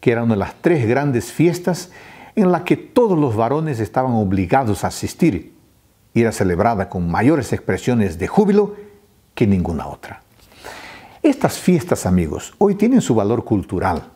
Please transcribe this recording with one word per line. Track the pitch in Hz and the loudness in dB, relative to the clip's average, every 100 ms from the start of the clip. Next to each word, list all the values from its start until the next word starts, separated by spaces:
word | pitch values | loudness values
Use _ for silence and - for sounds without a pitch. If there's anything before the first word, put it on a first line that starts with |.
que | - | 0
era | 117 | 0
una | 117 | 0
de | 107 | 0
las | 92 - | -2 -2
tres | 165 170 113 | 0 2 2
grandes | 120 147 120 - | 0 0 -2 -4
fiestas | - 160 170 - 180 - - - - - - | 0 0 0 -4 -4 -6 -18 -20 -20 -10 0
en | 185 | 2
la | 175 | 2
que | - 147 | 0 -2
todos | - - 240 175 | 0 2 2 2
los | 147 | 2
varones | 107 113 143 160 123 | 2 0 0 -2 -4
estaban | 107 - 131 | -2 -2 0
obligados | 117 101 98 90 131 127 98 | 0 0 0 2 0 2 -2
a | 92 | -4
asistir | - 101 - 175 101 - _ _ _ _ _ _ | -6 -10 0 0 0 -8 _ _ _ _ _ _
y | - | 0
era | 113 | 0
celebrada | 107 95 85 107 113 95 | 2 0 2 2 0 -4
con | 95 87 | -4 -4
mayores | 85 117 160 113 | 0 2 2 0
expresiones | 104 - 95 - 123 101 82 | -6 -4 -4 0 0 0 -2
de | 90 | -2
júbilo | - 202 208 202 - - - _ _ _ | 2 4 4 0 -4 -20 -20 _ _ _
que | - 113 | -2 2
ninguna | 95 85 80 69 | 2 0 -4 -8
otra. | - - - _ _ _ - - - - - - - | -12 -18 -20 _ _ _ -20 -20 -20 -20 -20 -20 -2
Estas | 320 262 143 - | 0 2 -2 -2
fiestas, | - 180 - - - | 0 0 0 -4 0
amigos, | 92 80 76 - _ | 0 0 -6 -10 _
hoy | 196 202 | 0 2
tienen | 214 254 | 2 2
su | - 110 | 2 0
valor | 101 117 | 0 -2
cultural | - 104 87 92 92 85 - | 0 -2 -2 -4 -4 -4 -8